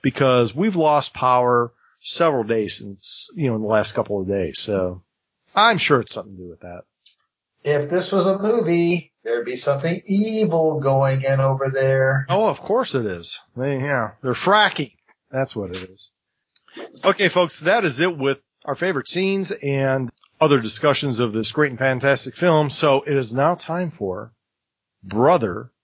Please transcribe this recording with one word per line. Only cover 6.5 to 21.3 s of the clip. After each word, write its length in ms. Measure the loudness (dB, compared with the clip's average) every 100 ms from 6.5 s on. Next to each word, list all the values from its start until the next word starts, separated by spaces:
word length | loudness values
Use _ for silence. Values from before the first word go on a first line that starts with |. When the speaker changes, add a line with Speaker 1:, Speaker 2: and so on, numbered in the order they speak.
Speaker 1:
with 100 | -16
that. 220 | -16 -18 -20 _ _ _ _ _ _ _
Speaker 2:
If 240 | -4 -2 0
this 220 | -2 0
was 140 | 0 2
a 120 | 0
movie, 760 | 0 0 2 2 2 0 -4 _
there'd 220 | -4 -4 -4
be 100 | -4
something 460 | -2 0 -2 -6 -2
evil 760 | 0 0 0 0 2 2 0
going 420 | 0 2 2 0
in 160 | 0 2
over 300 | 0 0 -2
there. 540 | 0 2 2 2 0 0
Speaker 1:
Oh, 200 | 0 0
of 120 | -2
course 340 | -2 0 0
it 120 | -2 -2
is. 340 | -4 -6 -8 _ -6
They, 220 | -4 -4
yeah, 320 | -2 -2 -2 -6
they're 100 | -4
fracking. 600 | -2 2 4 4 0 -8 _ _ _ _
That's 260 | -6 -4 -6
what 140 | -8
it 180 | -10 -12
is. 240 | -14 -16 _ _ _ _ -20 _ -18 -18 -2
Okay, 240 | 0 2 2
folks, 320 | 2 0 0
that 240 | 2 2
is 160 | 2 0
it 160 | -2 0
with 200 | -2 -2 _ _ -8
our 80 |
favorite 340 | -4 -2 -2 -2
scenes 420 | -2 0 0 -2
and 600 | -4 -4 0 0 0 -4 _ _ _
other 200 | 4 4
discussions 600 | 2 0 2 2 0 0
of 120 | -2